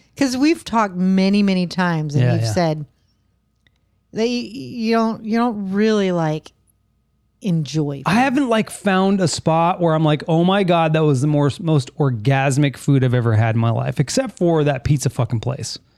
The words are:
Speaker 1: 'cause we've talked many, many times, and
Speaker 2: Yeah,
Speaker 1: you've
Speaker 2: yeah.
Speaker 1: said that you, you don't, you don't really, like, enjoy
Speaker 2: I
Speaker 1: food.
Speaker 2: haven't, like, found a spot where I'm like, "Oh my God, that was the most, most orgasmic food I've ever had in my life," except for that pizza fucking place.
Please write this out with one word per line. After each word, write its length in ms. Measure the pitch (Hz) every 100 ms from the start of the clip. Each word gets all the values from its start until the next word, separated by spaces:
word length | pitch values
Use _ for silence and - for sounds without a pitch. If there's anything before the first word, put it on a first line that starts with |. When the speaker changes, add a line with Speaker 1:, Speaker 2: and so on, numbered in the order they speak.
| _ -
Speaker 1:
'cause 220 | 269 254
we've 260 | 294 330
talked 320 | - 226 202 180
many, 460 | 185 190 190 202
many 240 | 202 185 175
times, 480 | - 180 165 151 143
and 80 |
Speaker 2:
Yeah, 100 | 123
Speaker 1:
you've 100 | 113
Speaker 2:
yeah. 80 | 113
Speaker 1:
said 320 | 110 170 151 147 _ _ _ _ _ _ _ _ _ _ _ _
that 140 | - 226
you, 100 | 240
you 540 | 233 240 262 240 220 226
don't, 300 | 226 220 220
you 120 | 226
don't 340 | 240 208 190
really, 400 | 196 220 214 190
like, 380 | 175 160 156 - _ _ _ _ _ _ _ _ _
enjoy 600 | 220 165 139 151 147 139 135
Speaker 2:
I 60 |
Speaker 1:
food. 80 | 202
Speaker 2:
haven't, 300 | 269 262 269
like, 200 | 220 -
found 500 | - 208 190 190 202
a 60 | 175
spot 520 | - - 160 170 180
where 120 | 170
I'm 100 | 156
like, 200 | 156 151 -
"Oh 160 | 165
my 200 | 175 196
God, 300 | 185 170 160
that 80 | 156
was 180 | 156 135
the 60 | 147
most, 340 | 147 143 -
most 320 | 170 156 123 -
orgasmic 840 | 143 117 107 135 139 135 143 127
food 260 | - 139
I've 100 | 127
ever 200 | 123 117 110
had 200 | 113 113
in 60 |
my 80 | 117
life," 300 | 117 127 -
except 380 | - - 262 -
for 260 | 175 165
that 200 | 147 135
pizza 260 | - 147 127
fucking 300 | - 120 113
place. 360 | 120 127 113 - -